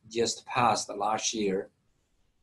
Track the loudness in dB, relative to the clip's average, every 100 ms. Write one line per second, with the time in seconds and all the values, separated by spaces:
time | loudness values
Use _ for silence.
0 | -8 -2 0 -2 -4 2 4 4 -2 -4
1 | -2 0 -2 -2 0 0 -4 _ _ _
2 | _ _ _ _